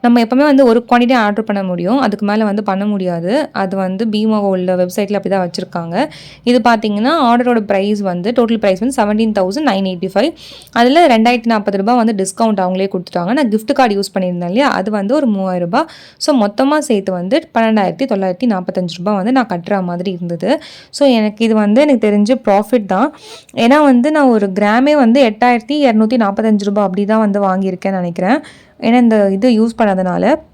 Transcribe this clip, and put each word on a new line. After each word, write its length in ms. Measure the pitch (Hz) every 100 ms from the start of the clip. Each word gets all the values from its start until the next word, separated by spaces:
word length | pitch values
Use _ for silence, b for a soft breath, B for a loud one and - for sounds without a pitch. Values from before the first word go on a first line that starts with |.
நம்ம 200 | 240 240
எப்பவுமே 220 | 226 254
வந்து 220 | 294 269 262
ஒரு 200 | 233 240
குவான்டிட்டி 240 | 240 240
ஆர்டர் 300 | 254 208 208
பண்ண 200 | 220 202
முடியும், 360 | 190 175 175 262
அதுக்கு 260 | 233 208 202
மேல 180 | 214
வந்து 200 | 214 202
பண்ண 220 | 208 190 208
முடியாது. 640 | 202 185 170 170 262 -
அது 240 | - 196 190
வந்து 300 | 190 190 226
பீமா 340 | 208 220 214
கோல்டு 360 | 202 185 180 185
வெப்சைட்ல 380 | 180 185 202
அப்படி 160 | 202 185
தான் 200 | 190 175
வச்சிருக்காங்க. 580 | - 180 175 170 175 302 B B B
இது 180 | - 247
பாத்தீங்கன்னா, 480 | 254 226 214 208 240 330
ஆர்டரோட 380 | 247 240 247 240
பிரைஸ் 400 | 208 196 202 208
வந்து, 320 | 196 175 185
டோட்டல் 260 | 247 233 226
பிரைஸ் 220 | 208 190
வந்து 160 | 220 -
செவன்டீன் 360 | 208 214 226
தௌசண்ட் 360 | 208 185 214 294
நைன் 180 | 196 190
எயிட்டி 240 | 180 185
ஃபைவ். 200 | 190 285 330 B B B
அதுல 460 | - 240 302 339 226
ரெண்டாயிரத்தி 280 | 226 247 233
நாற்பது 320 | 220 202 196
ரூபாய் 180 | 196 247
வந்து 180 | 226
டிஸ்கவுண்ட் 460 | 208 190 - 226 196
அவங்களே 280 | 185 185 190
கொடுத்துட்டாங்க. 460 | 190 175 175 175
நான் 160 | 269 254
கிஃப்ட் 240 | 214 220
கார்டு 260 | 269 254 196
யூஸ் 180 | 202 202
பண்ணியிருந்தேன் 340 | 185 175 175
இல்லையா, 180 | 202 277
அது 220 | 185 190
வந்து 240 | 208 196 294
ஒரு 120 | 262
மூவாயிரம் 420 | 202 190 180 175
ரூபாய். 180 | 226 320 B B B
So, 300 | - 277 208
மொத்தமா 300 | 202 269 302
சேர்த்து 340 | 294 214 196
வந்து 380 | 180 185 277 -
பன்னெண்டாயிரத்தி 540 | 226 226 220 185 160 269
தொள்ளாயிரத்தி 320 | 196 190 185 247
நாற்பத்தஞ்சு 520 | 190 180 185 180 170
ரூபாய் 180 | 180 208
வந்து 160 | 196
நான் 160 | 269 233
கட்டுற 360 | 175 170 202
மாதிரி 280 | 180 175 180
இருந்தது. 500 | 180 175 170 180 302 B B B
So, 180 | - 285
எனக்கு 380 | 233 214 214 226
இது 80 |
வந்து 280 | 214 208 220
எனக்கு 260 | 302 254 220
தெரிஞ்ச 360 | 208 208 254 220
ப்ராஃபிட் 380 | 202 208 247 196
தான். 300 | 190 277 B B B B -
ஏன்னா 280 | 233 285
வந்து 280 | 294 247 269
நான் 160 | 311 269
ஒரு 200 | 226 202
கிராமே 480 | 185 208 226 277 302
வந்து 340 | 233 247 240
எட்டாயிரத்தி 460 | 214 247 240 220 302 269
இருநூத்தி 300 | 214 220 247
நாற்பத்தஞ்சு 460 | 202 202 220 208
ரூபாய் 220 | 202 202 196
அப்படி 200 | 185 202
தான் 140 | 220
வந்து 220 | 214 202
வாங்கியிருக்கேன்னு 600 | 196 190 190 180 190 190
நினைக்கிறேன். 400 | 180 170 185 294 B B B _
ஏன்னா 140 | -
இந்த 380 | 240 240 220 202
இது 340 | 196 254 220 226
யூஸ் 160 | 226
பண்ணாதனால. 540 | 214 190 185 175 190 311 -